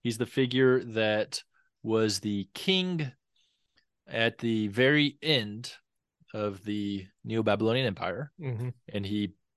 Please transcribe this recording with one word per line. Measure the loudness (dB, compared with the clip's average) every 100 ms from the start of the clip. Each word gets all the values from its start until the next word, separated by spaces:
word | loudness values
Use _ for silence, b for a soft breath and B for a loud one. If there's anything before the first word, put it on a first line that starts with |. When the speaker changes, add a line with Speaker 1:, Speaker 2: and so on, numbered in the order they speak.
Speaker 1:
he's | -4 -4
the | -2
figure | 0 2 4 6 4
that | 0 0 2 2 -2 -6 -12 _ _ _
was | 0 2 2 0
the | -2 -2 -4
king | -4 0 0 0 -2 -4 -8 _ _ _ _ _ _ _ _ -8
at | 0 0 0
the | 0 0 0
very | 4 4 4 2 0
end | 0 0 0 -8 -12 -16 _ _ _ _ _
of | -4 -4 -4
the | -4 -4 -4 -6 -10 _
Neo-Babylonian | -4 0 2 2 2 2 0
Empire, | -2 -6 -6 -10 -10
Speaker 2:
Mm-hmm. | -8 -6 -8 -10 -10
Speaker 1:
and | -8 -4
he | -2 -4 -6 _